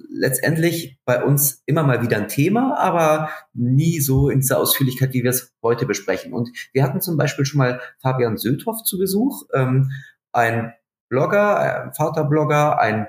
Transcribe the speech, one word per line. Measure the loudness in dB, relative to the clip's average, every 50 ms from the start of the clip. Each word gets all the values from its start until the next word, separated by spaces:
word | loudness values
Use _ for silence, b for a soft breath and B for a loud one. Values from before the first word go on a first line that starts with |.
| -18 -12
letztendlich | -6 -2 0 0 0 0 0 0 0 2 0 0 0 -2 -6 -8 -14 _ -2
bei | 0 0 2 2
uns | 2 2 2 2 -2 -4 -6 -4
immer | 0 0 2
mal | 4 2 2 2 2
wieder | 0 0 0
ein | -2 -4
Thema, | 0 0 2 2 2 2 0 0 0 0
aber | 0 0 2 2 2 2 2 2 0 B B B B _ -6
nie | -4 0 2 2 4 4 2 2 0
so | 0 2 2 2 4 4
in | 2 2
dieser | 2 2 0 0
Ausführlichkeit, | 0 0 0 0 0 -2 0 0 -2 -2 0
wie | 0 -2
wir | 0
es | -2 -2 -6 _ _ _ -2
heute | 0 0 0 0 -4
besprechen. | -4 -4 -2 -4 -6 -6 -6 -8 -6
Und | -6 -6 -6 B B B B -2
wir | 0 0
hatten | 0 -2 -4
zum | -4 -4 -2 -2
Beispiel | -2 -2 0 -2 -4
schon | -2 0 0
mal | 0 0 0 B B B B _
Fabian | -4 -4 0 0 0 0 -2 -2
Söthoff | -2 -2 -2 -2 -2 -6 -6 -6 -6
zu | -6 -4 -2
Besuch, | -2 0 0 0 0 0 -2 -4 -12 -4 -2
ähm, | 0 0 2 2 2 2 0 B B B B B B _ _
ein | 0 0 2 2 0 -2 -4 -6 -10 _ _ _ _ _ _ -2
Blogger, | 0 0 0 2 2 2 4 4 2 2 0 0 -2 -4 -6
ein | -8 -4
Vaterblogger, | -4 -2 -2 0 -2 0 2 2 2 2 2 2 2 2 2 2 2
ein | 2 2 0 -2 -2